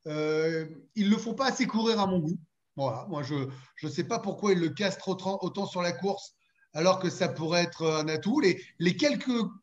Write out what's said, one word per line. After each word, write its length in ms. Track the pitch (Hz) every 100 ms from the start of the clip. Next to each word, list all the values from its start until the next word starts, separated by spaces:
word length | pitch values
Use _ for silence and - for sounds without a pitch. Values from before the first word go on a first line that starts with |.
| 156
Euh, 600 | 151 151 156 160 165 160 160 - 214
ils 140 | 202
le 80 | 226
font 160 | 233
pas 140 | 214 269
assez 200 | 247 214
courir 320 | 214 226 220
à 80 | 190
mon 120 | 185
goût. 180 | 156 185 - _ _ -
Voilà, 300 | 135 113 196
moi, 140 | 156
je, 240 | 127 147 131 127 - -
je 120 | 151
sais 160 | 139
pas 160 | 170 226
pourquoi 340 | 202 - 208
ils 60 | 185
le 100 | 165
castrent 400 | 131 202 185 -
autant, 280 | 185 185 196
autant 240 | 185 190 196
sur 160 | 180
la 100 | 175
course, 440 | 170 190 180 - _ _ _ _
alors 260 | 147 175 185
que 100 | 175
ça 180 | - 175
pourrait 360 | 139 156 175
être 220 | 170 - 160
un 220 | 156 151
atout. 320 | 156 196 277
Les, 220 | 190 165 - _
les 160 | 170 185
quelques 340 | 294 233 - 240 202 -